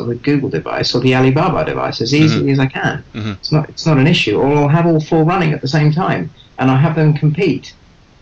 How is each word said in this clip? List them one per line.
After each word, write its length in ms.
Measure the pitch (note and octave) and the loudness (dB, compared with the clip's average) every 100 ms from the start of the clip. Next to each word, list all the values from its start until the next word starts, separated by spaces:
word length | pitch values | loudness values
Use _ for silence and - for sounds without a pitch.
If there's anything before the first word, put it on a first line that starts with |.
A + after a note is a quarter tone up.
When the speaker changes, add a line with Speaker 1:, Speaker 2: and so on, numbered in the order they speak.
Speaker 1:
the 120 | A2+ A#2 | -6 -4
Google 340 | - C#3+ A2+ | -2 0 -2
device 460 | D#2+ - - - - | -4 -4 -4 -2 0
or 60 | |
the 140 | B2+ B2+ | 2 2
Alibaba 500 | C3 C#3 F#3 - D#3 | 2 2 0 -2 -2
device 360 | C3 C3 - | -4 -6 -4
as 120 | A2+ | -2
easily 380 | D3 D#3 D3+ C#3 | 2 2 2 0
Speaker 2:
Mm-hmm. 0 | |
Speaker 1:
as 80 | C3+ | 0
I 60 | C3 | -2
can. 360 | F#3 F3 - - | -4 -6 -6 -10
Speaker 2:
Mm-hmm. 180 | A#2+ G#2+ | -10 -8
Speaker 1:
It's 200 | G2 - | -8 -2
not, 180 | D#3 D3+ | -2 -2
it's 160 | - D#3+ | -4 0
not 120 | C#3 | 2
an 100 | C#3 | 4
issue. 320 | E3+ - G2+ | 2 0 0
Or 80 | C3+ D3 | 2 2
I'll 120 | D3 | 2
have 180 | D#3+ E3+ | 2 2
all 140 | D#3 | 0
four 220 | D#3 E3 | 0 0
running 300 | D#3 F#3+ E3 | 2 2 0
at 80 | - | -2
the 60 | C3+ | -2
same 240 | D#3 D3+ | 0 2
time, 400 | D3+ F#3+ G2 - - - - | 0 -2 -4 -6 -12 -18 -4
and 140 | C3 | 0
I'll 60 | C3+ | 2
have 180 | D#3+ D#3+ | 2 2
them 180 | D#3 | 2
compete. 600 | D3 D3+ D3+ F#3+ - - - - _ _ _ | 2 0 0 0 -2 -8 -20 -20 _ _ _